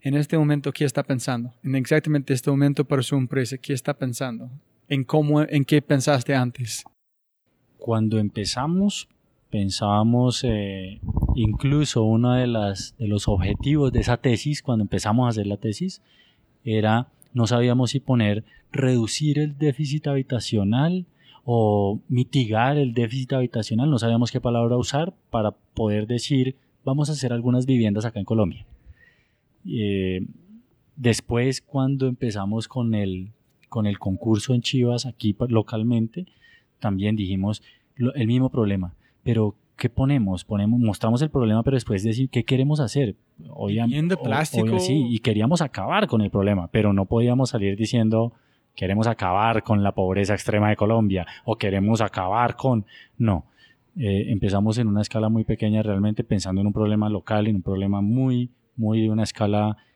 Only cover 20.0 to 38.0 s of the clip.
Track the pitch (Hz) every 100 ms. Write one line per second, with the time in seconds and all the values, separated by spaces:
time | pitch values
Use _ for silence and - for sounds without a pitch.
20 | 147 139 - 123 - 110 98 123 160 185
21 | 175 _ _ - - 117 107 104 98 107
22 | - 123 127 143 110 107 127 147 131 117
23 | 117 131 127 135 123 117 - 110 151 127
24 | 117 117 120 127 123 120 117 123 117 139
25 | 175 - _ 117 107 - _ - 107 104
26 | 107 117 - 135 127 - _ _ 135 139
27 | 147 147 131 120 123 123 127 127 107 104
28 | 113 104 95 113 92 - - - - -
29 | _ _ _ _ _ _ 185 135 101 98
30 | 92 92 - - - 220 _ _ _ -
31 | 123 107 - 120 131 131 _ 139 131 135
32 | 131 123 120 104 98 110 - 131 117 107
33 | 98 92 98 - _ _ - 120 104 101
34 | 98 95 113 107 - 123 - 131 120 120
35 | 127 - 107 98 123 113 - 110 113 117
36 | 113 170 185 _ _ _ _ - 110 95
37 | 104 107 92 95 98 107 _ _ _ -